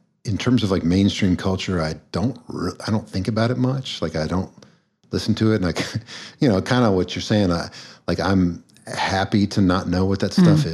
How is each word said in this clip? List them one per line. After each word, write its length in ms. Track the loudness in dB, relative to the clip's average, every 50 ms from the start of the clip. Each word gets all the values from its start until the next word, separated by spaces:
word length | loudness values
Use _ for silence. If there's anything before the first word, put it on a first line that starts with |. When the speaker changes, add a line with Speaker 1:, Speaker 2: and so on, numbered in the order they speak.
| _ _ _ _ -6
Speaker 1:
in 100 | -6 -4
terms 260 | -2 0 2 2 2
of, 80 | 2 2
like, 120 | 0 0 2
mainstream 520 | 2 4 4 4 2 2 2 2 2 2
culture, 440 | 2 0 -2 -2 -2 -2 -4 -2 -2
I 140 | -2 -4 -6 -8 _ _
don't 260 | -6 -2 -2 -2 -4 -6 -12 -12
re-, 240 | -8 -6 -6 -6 -8 -8 -4
I 40 | -2
don't 180 | -2 -2 -4 -4
think 200 | -6 -4 -4 -2
about 220 | 0 0 0 0
it 60 | 0
much. 460 | 0 0 -2 -2 -4 -6 -8 -8 -6
Like, 140 | -6 -6 -4
I 100 | -4 -4
don't 260 | -2 -2 -2 -4 -6 _ -20 -20 -20 _ _ _ _ _ _ _ -6
listen 220 | -6 -4 -2 -2 0
to 160 | 2 2 2
it. 100 | 2 2
And 40 | 0
I, 60 | -2 -2 -2 -6 -6 -6 -10 -10 -10
<laughs> 300 | -18 -18 -18 -16 -4 0
you 80 | 2 2
know, 120 | 2 2
kinda 300 | 0 0 0 2 2 2
what 240 | 2 2 0 -2 -4
you're 80 | -8
saying, 280 | -2 0 2 2 2 2
I, 200 | 0 -2 -4 -8 -14 -18 -20 -20 -20 -12 -6
like, 140 | -6 -4 -2
I'm 420 | 0 2 2 2 2 2 -2 -6 -14 _ _ _ -16
happy 600 | -12 -8 -6 -4 -2 0 -2 0 2 2 2 2
to 140 | 2 2 2
not 280 | 2 4 2 2 0 0
know 160 | 0 0 2
what 140 | 0 0 0
that 120 | -2 0
stuff 280 | 4 4 6 6 6 4
Speaker 2:
Mm. 60 | 2 -2